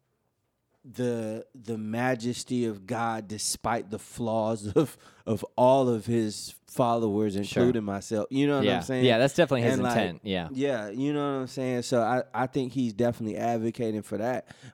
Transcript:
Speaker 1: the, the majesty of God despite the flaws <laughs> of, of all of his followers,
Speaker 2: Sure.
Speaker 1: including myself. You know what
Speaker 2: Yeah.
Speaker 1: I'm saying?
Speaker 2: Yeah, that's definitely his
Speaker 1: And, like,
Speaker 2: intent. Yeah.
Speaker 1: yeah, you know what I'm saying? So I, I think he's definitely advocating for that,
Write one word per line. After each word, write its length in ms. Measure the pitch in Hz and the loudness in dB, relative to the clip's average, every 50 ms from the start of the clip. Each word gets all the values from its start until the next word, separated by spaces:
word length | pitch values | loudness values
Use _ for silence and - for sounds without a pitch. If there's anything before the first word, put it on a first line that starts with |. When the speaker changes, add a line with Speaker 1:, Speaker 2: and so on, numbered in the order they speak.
| _ _ _ _ _ _ _ _ _ _ _ _ _ _ _ _ _ | _ _ _ _ _ _ _ _ _ _ _ _ _ _ _ _ _
Speaker 1:
the, 600 | 135 107 110 123 123 120 113 113 107 110 110 - - - | -14 -6 -4 -2 -2 0 -2 -4 -4 -6 -8 -10 -14 -18
the 240 | 131 113 107 117 107 | -16 -10 -8 -6 -6
majesty 880 | 110 107 110 117 123 127 131 117 110 123 120 - - - 127 123 120 | -4 -4 -2 0 0 0 0 0 -2 -4 -4 -4 -4 -4 -2 0 0
of 200 | 113 107 98 95 | -2 -2 -6 -6
God 400 | 92 123 110 117 117 113 110 107 | -6 -4 -2 -2 -2 -4 -4 -6
despite 640 | 92 107 104 - - - - - 113 113 117 - 95 | -10 -8 -6 -4 -6 -6 -4 -2 -2 -2 -2 -4 -6
the 80 | 107 101 | -10 -12
flaws 680 | - - - - 120 113 110 113 107 110 113 107 104 | -12 -14 -10 -6 -4 -2 0 0 0 0 -2 -2 -4
<laughs> 100 | 104 98 | 0 2
of, 220 | - 156 123 - - - - - - _ | 2 2 2 -2 -10 -20 -20 -20 -12 _
of 180 | - 110 98 - - - | -4 -4 -4 -4 -6 0
all 320 | - 123 127 131 135 131 123 | 4 6 6 8 6 6 4
of 160 | 120 110 95 | 2 0 0
his 500 | 117 117 117 110 107 104 - - - - - _ | 0 0 2 0 0 -4 -6 -10 -14 -16 -18 _
followers, 680 | - - - 131 120 117 117 117 110 101 107 107 107 95 | -8 -2 0 2 2 2 2 2 2 2 2 2 0 0
Speaker 2:
Sure. 60 | 98 101 95 - - 120 | -2 -4 -2 0 2 4
Speaker 1:
including 220 | 120 123 117 104 | 4 2 2 -2
myself. 420 | 101 98 101 98 - 113 107 101 - | -4 -4 -6 -4 -4 -2 -2 -2 -2
You 180 | 131 135 143 | 0 2 2
know 100 | 143 143 | 2 2
what 100 | 139 131 | 2 2
Speaker 2:
Yeah. 100 | 104 98 | 2 2
Speaker 1:
I'm 60 | 90 85 | 0 0
saying? 220 | 85 131 127 127 | -2 0 4 4
Speaker 2:
Yeah, 100 | 127 117 | 6 6
that's 160 | 113 127 139 - | 6 4 4 4
definitely 280 | - 170 139 139 123 117 | 4 4 4 4 2 2
his 120 | 120 131 | 2 2
Speaker 1:
And, 80 | 127 127 | 2 0
like, 140 | 123 120 | 0 2
Speaker 2:
intent. 240 | 120 101 90 85 - - | 2 0 0 -2 -6 -4
Yeah. 240 | 107 95 90 85 78 - | -2 -2 -2 -2 -4 -4
Speaker 1:
yeah, 380 | 131 139 143 135 113 104 104 | -2 -2 0 -2 -2 -4 -6
you 240 | 101 120 135 143 147 | -6 -4 -2 -2 0
know 220 | 147 143 143 139 | 0 -2 -2 -2
what 40 | 135 | -4
I'm 60 | 131 | -6
saying? 360 | 127 - 139 131 131 127 123 120 | -6 -6 -4 -4 -2 -2 -2 0
So 200 | - 135 120 113 | 2 2 2 4
I, 220 | 107 123 127 - - - | 2 2 0 -2 -2 -4
I 120 | 117 127 127 | -4 -4 -2
think 260 | - 147 131 120 - | -2 -2 -2 -2 -2
he's 180 | 135 127 117 104 | -2 -2 -2 0
definitely 460 | 98 120 120 117 - 117 110 98 - | 2 2 2 2 0 -4 -4 -4 -2
advocating 640 | 110 117 117 113 110 117 113 - 120 110 107 107 101 | 0 0 0 0 0 -2 -2 -2 -2 -2 -2 -4 -6
for 160 | - 107 98 | -6 -6 -4
that, 300 | 107 120 127 113 - - - - - 127 | -4 -4 -4 -4 -6 -10 -18 -20 -20 -20